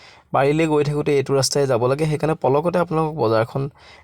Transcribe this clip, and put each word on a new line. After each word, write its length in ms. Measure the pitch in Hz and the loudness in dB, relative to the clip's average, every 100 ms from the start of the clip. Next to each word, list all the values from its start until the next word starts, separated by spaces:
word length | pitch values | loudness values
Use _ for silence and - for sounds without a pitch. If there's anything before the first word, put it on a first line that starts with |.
| - - _ | -20 -20 _
বাৰীলৈ 320 | 127 139 156 160 | 0 2 2 2
গৈ 180 | 151 | 2
থাকোঁতে 320 | 147 147 151 143 | 0 -2 0 0
এইটো 180 | 135 | 0
ৰাস্তাই 320 | 139 131 147 139 | 0 0 0 0
যাব 200 | 120 123 | 2 0
লাগে, 180 | 139 156 | 0 -2
সেইকাৰণে 280 | 151 156 | -2 -2
পলকতে 440 | 156 135 139 170 180 | -2 0 0 0 -2
আপোনালোকক 360 | 170 160 160 156 | -2 -2 -2 -2
বজাৰখন 540 | 113 110 113 139 139 - - - | 0 2 0 -4 -8 -10 -20 -20